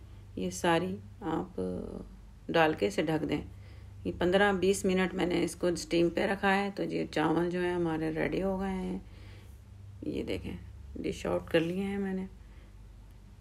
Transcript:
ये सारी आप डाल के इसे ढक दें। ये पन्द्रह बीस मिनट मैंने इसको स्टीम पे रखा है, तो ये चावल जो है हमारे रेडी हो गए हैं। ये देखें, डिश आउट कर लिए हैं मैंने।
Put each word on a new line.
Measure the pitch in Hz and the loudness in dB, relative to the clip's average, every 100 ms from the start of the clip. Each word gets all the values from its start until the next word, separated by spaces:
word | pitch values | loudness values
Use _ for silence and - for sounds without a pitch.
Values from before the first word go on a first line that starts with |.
| - - - - | -18 -18 -12 -4
ये | 185 | -4
सारी | 180 175 165 185 202 - - | 0 4 4 2 -4 -10 -10
आप | 180 165 185 - 185 180 - - - - - - - | -4 -2 -2 -4 -4 -4 -6 -8 -12 -16 -18 -12 2
डाल | 165 156 | 6 6
के | 156 202 | 6 2
इसे | 196 | 2
ढक | 160 156 | 2 2
दें। | 147 147 - - - - - - 185 | 2 -2 -4 -12 -16 -16 -16 -8 -6
ये | |
पन्द्रह | 175 180 190 208 | 0 4 6 6
बीस | 196 185 196 196 | 4 4 4 4
मिनट | 185 185 | 2 2
मैंने | 180 170 170 | 0 2 2
इसको | 170 - 180 170 | 0 0 0 0
स्टीम | - 170 170 | 0 4 4
पे | 165 202 | 4 0
रखा | 196 202 | 2 4
है, | 196 202 | 4 2
तो | 196 | -2
ये | - 170 170 | -2 -2 -2
चावल | - 156 160 175 | 0 2 4 2
जो | 180 | 2
है | 175 175 | 0 2
हमारे | 165 160 160 | 0 0 0
रेडी | 160 151 - | 0 0 0
हो | 190 190 | 0 0
गए | 190 | -2
हैं। | 190 185 185 - - - - - - - - - - - | -2 -2 -6 -8 -16 -16 -16 -18 -18 -18 -18 -16 -10 -6
ये | - | -4
देखें, | - 92 - - - - - - | -4 -4 -6 -8 -10 -14 -12 -8
डिश | - - - | -6 -4 -2
आउट | 180 180 | -2 2
कर | 170 | 2
लिए | 165 180 | 2 0
हैं | 196 202 | -2 -2
मैंने। | 196 190 190 - - - - - - - - - - - | -2 -2 -6 -12 -18 -20 -20 -20 -18 -18 -20 -20 -20 -12